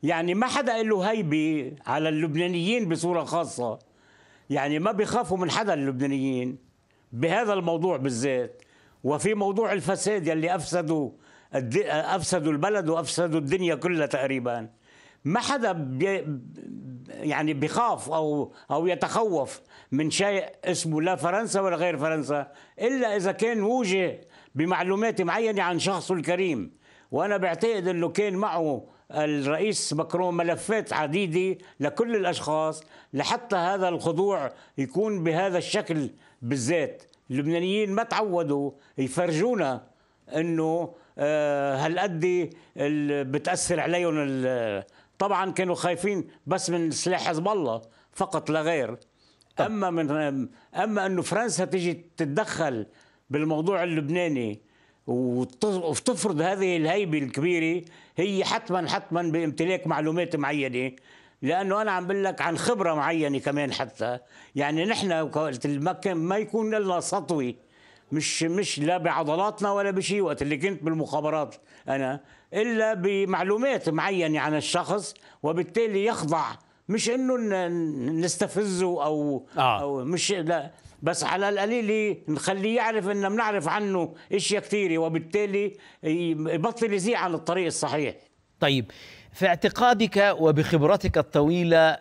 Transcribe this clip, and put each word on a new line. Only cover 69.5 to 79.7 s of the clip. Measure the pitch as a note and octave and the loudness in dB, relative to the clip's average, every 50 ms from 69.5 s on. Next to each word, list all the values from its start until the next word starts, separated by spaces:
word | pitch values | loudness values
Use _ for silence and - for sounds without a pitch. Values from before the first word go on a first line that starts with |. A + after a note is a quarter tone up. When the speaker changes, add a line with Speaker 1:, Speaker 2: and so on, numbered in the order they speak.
| G#3+ G#3+ G3 G#3 G3+ | -2 -2 -2 0 0
Speaker 1:
ولا | G3+ G3+ G3 | 0 0 0
بشيء | F#3+ F#3 F3+ - F#3 G#3 G3 | 0 -2 -2 0 0 0 0
وقت | E3 D3 B2 C#3+ | 0 0 -2 -2
اللي | C#3+ D3+ | -2 -2
كنت | C#3 C#3 G3 G3 D3+ D3 | 0 -2 -2 -2 -2 -2
بالمخابرات | D#3+ E3 D#3+ D3+ - - D3+ D3+ D3+ D#3 D#3 D3 A#2 - - _ _ - - - - | -2 -2 -2 -2 -2 -2 -2 0 0 0 0 -2 -4 -6 -18 _ _ -20 -18 -6 -4
أنا، | C3+ C3+ C3+ B2+ C3+ C#3+ - - - - _ _ - | -2 0 0 -2 -2 -6 -8 -16 -20 -20 _ _ -2
إلا | F#3 G#3+ A#3+ A#3 A3 A3 A3 A3 | -2 0 0 2 2 2 2 0
بمعلومات | F#3+ F3 G3 G3+ G3 G3 F#3 F#3+ E3+ F3+ F#3+ G#3 G#3+ A#3+ C#4 C4 F#3+ - E3 | 0 0 0 2 2 2 2 2 0 2 2 0 2 2 0 0 0 0 0
معينة | D3+ D#3+ D#3 G3 G3+ F#3 E3 D#3 D#3 D3+ | 0 0 0 0 2 0 0 2 2 2
عن | C3+ D3+ D3+ | 2 2 0
الشخص، | D3+ D3 - - F3 F3 C3 F3 G#3 F#3 - - - - - - _ - | 0 -2 0 -2 -2 0 0 -2 -4 -4 -6 -14 -16 -20 -20 -20 _ -2
وبالتالي | D3 E3 E3+ F3+ F3 - A3+ A#3 A3+ G#3 G3 G3 | -2 0 0 -2 -2 0 0 0 2 2 2 2
يخضع | A3 A#3 - E3 D3+ D#3+ D#3+ D3 A#2+ A2+ - - _ _ _ _ - | 2 0 0 0 0 0 0 0 -2 -6 -10 -16 _ _ _ _ -2
مش | F#3+ A3+ - A3 | -2 0 0 0
إنه | A#3 C4 C4 B3+ B3+ | 0 0 2 2 0
ن-، | B3 A#3 G#3+ G3 F#3 F3+ F3 F3 | 0 0 0 0 0 0 0 0
ن-، | F3 E3 D#3 D3+ C#3 A#2+ C3 D#3+ D#3+ | 0 0 -2 -2 -2 -2 -2 0 0
نستفزه | E3+ F3+ E3 - G#3 F#3+ - F#3+ G#3+ G3+ F#3+ F3 F#3 F#3 F3 E3 C#3+ | 0 0 0 0 -2 -2 0 -2 0 0 0 0 0 0 0 0 0
أو، | D3+ D#3 D3+ D3 D3 C#3+ B2+ - - - - | 0 0 0 0 0 -2 -2 -6 -8 -2 2
Speaker 2:
آه. | C#3 B2+ | 2 4